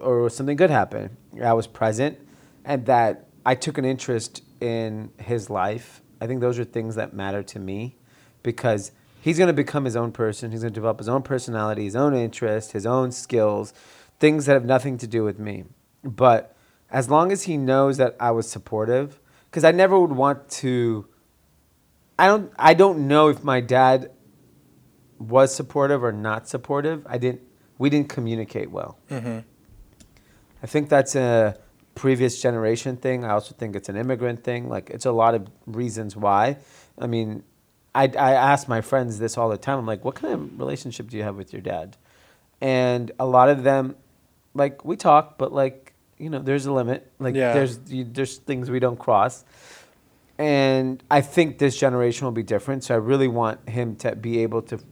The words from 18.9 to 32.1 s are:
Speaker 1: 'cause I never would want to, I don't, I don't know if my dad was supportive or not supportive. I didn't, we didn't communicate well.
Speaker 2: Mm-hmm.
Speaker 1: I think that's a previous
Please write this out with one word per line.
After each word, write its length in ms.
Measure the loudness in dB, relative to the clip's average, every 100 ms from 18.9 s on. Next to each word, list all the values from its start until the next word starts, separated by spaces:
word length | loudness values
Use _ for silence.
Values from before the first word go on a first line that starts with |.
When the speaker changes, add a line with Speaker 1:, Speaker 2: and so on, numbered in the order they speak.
| -2 -2 -10 _ _ _
Speaker 1:
'cause 140 | 2
I 80 | 4
never 260 | 6 6 6
would 140 | 4
want 360 | 2 0 0 -6
to, 560 | -8 -4 0 0 -2 -8 _ _ _ _ _ _ _ _ _ _ 4
I 80 | 4
don't, 240 | 4 0 4
I 180 | 6
don't 340 | 8 8 4 4
know 200 | 6 6
if 140 | 4
my 180 | 0 0
dad 500 | 2 6 6 4 0 -18 _ _ _ _ _ _ _ _ _ -16
was 340 | 0 4 4
supportive 520 | 2 -6 0 0 2
or 80 | 0
not 340 | -2 -4 -6 -6
supportive. 560 | -10 -4 -4 -2 -6 -8
I 120 | -4
didn't, 220 | -4 -4 -10 _ _ -2
we 120 | 0
didn't 200 | 2 0
communicate 600 | -4 -4 -4 -6 -8 -8
well. 280 | -8 -12 -14 -12
Speaker 2:
Mm-hmm. 280 | -10 -8 -10 -14 _ _ -20 -20 _ -20 _ _ _ _ _
Speaker 1:
I 40 | -6
think 220 | -4 2
that's 280 | 2 2 0
a 400 | 2 4 2 0 -12 _ _
previous 460 | -4 0